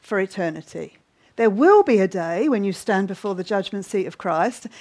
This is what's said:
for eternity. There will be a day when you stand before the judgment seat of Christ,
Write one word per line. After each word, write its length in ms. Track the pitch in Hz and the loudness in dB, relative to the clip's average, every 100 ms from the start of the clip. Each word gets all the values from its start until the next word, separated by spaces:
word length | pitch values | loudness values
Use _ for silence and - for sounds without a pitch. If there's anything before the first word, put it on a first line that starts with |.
for 180 | - 202 | -4 -4
eternity. 800 | 190 202 170 160 - - - _ _ _ _ - | -2 -4 -6 -6 -14 -14 -14 _ _ _ _ 0
There 140 | 226 | 2
will 340 | 196 339 415 | 4 6 6
be 160 | 392 214 | 6 4
a 80 | 190 | 2
day 420 | 185 165 175 294 | -2 -4 -2 0
when 140 | 220 | 0
you 100 | 196 | -2
stand 340 | 180 - 196 196 | -4 -2 -2 -2
before 280 | 185 208 185 | -6 -6 -6
the 80 | |
judgment 420 | 180 196 190 202 190 | -4 -4 -4 -8 -6
seat 200 | 202 185 | -6 -6
of 100 | - | -6
Christ, 500 | 185 160 214 - - - | -4 0 -2 -4 -18 -20